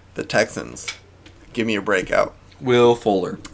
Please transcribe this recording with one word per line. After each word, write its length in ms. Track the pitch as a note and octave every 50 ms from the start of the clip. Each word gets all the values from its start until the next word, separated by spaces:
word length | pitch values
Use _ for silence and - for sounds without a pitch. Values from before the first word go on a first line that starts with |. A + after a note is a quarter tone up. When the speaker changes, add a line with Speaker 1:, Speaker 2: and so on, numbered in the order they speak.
| - - -
Speaker 1:
the 100 | - -
Texans. 640 | - - G#2+ A2 - - G2+ A#1+ A#1+ B1 - - - - - - - _ - _ - - - - -
Give 140 | - A#2+ A2
me 80 | A2+ G#2+
your 80 | G2+
breakout. 540 | F#2 G#2+ G2+ F#2 F#2 - G2 F#2+ G2+ - - - - - - -
Speaker 2:
Will 340 | C#3 B2+ B2 B2 A#2+ A#2+ A#2
Fuller. 460 | - - A2+ G2+ F#2+ F2 F2+ F#2+ - - -